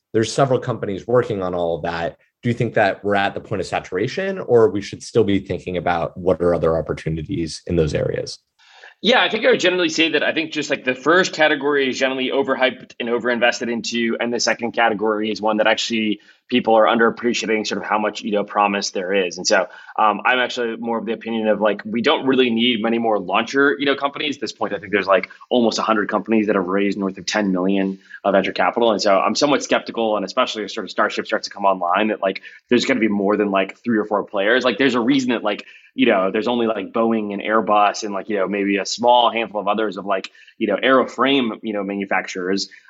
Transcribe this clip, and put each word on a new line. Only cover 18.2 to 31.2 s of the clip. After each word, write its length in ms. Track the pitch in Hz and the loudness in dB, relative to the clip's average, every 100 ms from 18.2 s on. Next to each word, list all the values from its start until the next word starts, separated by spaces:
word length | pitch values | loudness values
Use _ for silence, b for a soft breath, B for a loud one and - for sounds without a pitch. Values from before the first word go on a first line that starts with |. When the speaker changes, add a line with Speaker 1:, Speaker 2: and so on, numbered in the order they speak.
Speaker 2:
you 100 | 117 | -4
know, 120 | 101 | -2
promise 460 | 101 107 101 101 101 | -2 0 2 2 -4
there 240 | 104 90 | -6 -2
is. 240 | 98 90 87 | 0 -2 -4
And 80 | 90 | 0
so, 240 | 101 87 B B - | 2 0 B B 0
um, 220 | 107 101 110 | 2 4 2
I'm 140 | 127 | 2
actually 360 | 123 123 117 113 | 0 -2 -4 -4
more 200 | 117 117 | -4 -4
of 80 | 101 | -4
the 80 | |
opinion 340 | 110 113 113 110 | -6 -4 -2 0
of, 140 | 98 | 2
like, 200 | 107 101 110 | 2 0 -4
we 160 | 117 | -2
don't 240 | 123 151 131 | 2 2 2
really 240 | 131 127 | 2 4
need 320 | 113 123 113 | 2 2 2
many 160 | 113 117 | 0 0
more 220 | 113 104 | 2 0
launcher, 580 | 90 101 120 139 139 139 | 0 0 0 2 2 2
you 60 | 139 | 0
know, 100 | 135 | 0
companies. 400 | 139 143 151 131 | -2 -4 -6 -6
At 60 | |
this 100 | 107 | -8
point, 220 | - 104 | -6 -6
I 60 | 98 | -6
think 120 | 101 | -2
there's, 160 | 101 92 | -2 2
like, 220 | 95 92 B B | 2 2 B B
almost 300 | 123 113 101 | 2 2 0
a 40 | |
hundred 260 | - 107 98 | 0 0 0
companies 380 | 107 98 113 104 | -2 0 0 2
that 100 | 101 | 0
have 100 | 90 | 0
raised 300 | 98 101 98 | 0 0 -2
north 200 | 98 95 | -4 -6
of 80 | 85 | -4
ten 280 | 107 101 | -2 0
million 460 | 92 92 98 95 95 B B 101 | 0 0 0 0 -4 B B 0
of 80 | |
venture 180 | 98 92 | 2 0
capital. 400 | - 92 120 117 | 0 0 2 2
And 100 | 98 | 2
so 160 | 104 95 | 2 2
I'm 180 | 101 110 | 2 0
somewhat 280 | 147 131 | 2 0
skeptical, 540 | - 120 - 117 113 104 | 0 -2 -2 -4 -2 -2
and 80 | 95 | -2
especially 400 | - 123 110 98 | -2 -2 -2 -8
as 80 | |
sort 100 | - | -8
of 80 | 92 | -8
Starship 340 | - 107 - | -2 -2 0